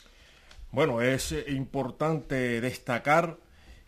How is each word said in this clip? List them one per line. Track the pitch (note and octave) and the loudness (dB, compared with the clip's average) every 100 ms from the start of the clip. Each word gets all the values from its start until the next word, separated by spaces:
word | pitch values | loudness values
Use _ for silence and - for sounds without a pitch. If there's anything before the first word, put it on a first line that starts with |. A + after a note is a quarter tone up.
| - - - - - - - | -20 -20 -20 -20 -20 -18 -6
Bueno, | B2+ D#3 A#2 | 0 2 4
es, | B2 C3 - | 2 2 -2
eh, | D#3 C3 | -6 -4
importante | C3+ C3+ C#3 B2 - D3+ D#3+ - C3 B2 A#2 | -4 -2 -4 -4 -2 0 0 -2 -2 0 0
destacar | B2 - - A#2 - D#3+ E3+ D3+ - - - - | -2 -4 -4 -2 4 4 4 -4 -18 -20 -20 -20